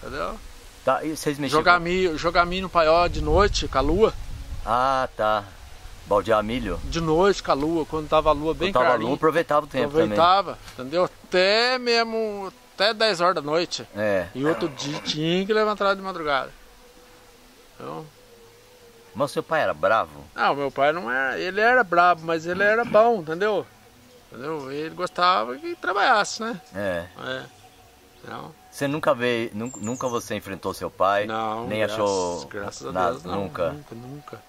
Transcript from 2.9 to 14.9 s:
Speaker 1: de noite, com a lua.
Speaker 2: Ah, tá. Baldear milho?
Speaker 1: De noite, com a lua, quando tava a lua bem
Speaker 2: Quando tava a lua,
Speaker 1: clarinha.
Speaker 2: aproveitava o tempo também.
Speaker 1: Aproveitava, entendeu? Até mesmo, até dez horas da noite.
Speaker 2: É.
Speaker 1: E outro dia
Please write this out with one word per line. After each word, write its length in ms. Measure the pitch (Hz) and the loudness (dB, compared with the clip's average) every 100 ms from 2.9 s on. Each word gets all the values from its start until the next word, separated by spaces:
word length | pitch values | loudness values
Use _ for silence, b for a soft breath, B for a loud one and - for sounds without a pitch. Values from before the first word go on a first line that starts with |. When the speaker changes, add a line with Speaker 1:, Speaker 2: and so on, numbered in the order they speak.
| 165 175 | 6 4
Speaker 1:
de 140 | 160 | 0
noite, 460 | 151 160 202 - 147 | 2 4 4 2 -2
com 100 | 135 | 0
a 40 | |
lua. 320 | 139 170 214 - - - - - - | 2 4 2 2 -10 -10 -10 -8 -2
Speaker 2:
Ah, 420 | 117 131 131 127 - | 0 2 0 -2 -2
tá. 280 | 107 107 101 - - - - - - | 0 0 -2 -16 -20 -18 -18 -18 0
Baldear 360 | 101 92 110 | 0 4 2
milho? 360 | 107 123 110 85 - | 2 -2 -4 -4 -4
Speaker 1:
De 140 | 165 | -4
noite, 420 | 165 156 196 190 | 2 4 4 2
com 100 | - | 0
a 20 | 151 | 0
lua, 300 | 147 165 147 | 2 -2 -2
quando 220 | 160 151 | -6 0
tava 200 | 156 156 | 2 4
a 40 | |
lua 200 | 147 156 | 2 0
bem 160 | 143 175 | -2 0
Speaker 2:
Quando 20 | |
tava 120 | 196 - | 2 4
a 40 | |
lua, 80 | 151 | 2
Speaker 1:
clarinha. 160 | 113 139 | 0 2
Speaker 2:
aproveitava 500 | 160 151 160 147 151 | 2 2 2 0 0
o 40 | |
tempo 180 | 135 127 | -2 0
também. 100 | 147 165 | 2 2
Speaker 1:
Aproveitava, 520 | - 170 190 180 117 - | 4 4 4 0 -8 -14
entendeu? 360 | - 131 160 170 - - | -12 -4 0 -2 -2 -2
Até 500 | 185 185 214 240 254 | 2 4 4 2 0
mesmo, 720 | 247 233 233 226 220 202 190 - - - | 0 0 0 -2 -4 -4 -10 -12 -20 0
até 180 | 196 | 0
dez 280 | 226 220 175 | 2 0 4
horas 140 | 175 175 | 2 2
da 60 | |
noite. 460 | 147 156 170 - 117 101 | 0 0 0 -4 -10 -2
Speaker 2:
É. 320 | 107 98 87 127 | 0 2 0 -2
Speaker 1:
E 80 | 143 | 0
outro 220 | 160 175 | 0 -2
dia 300 | 131 139 | -6 -8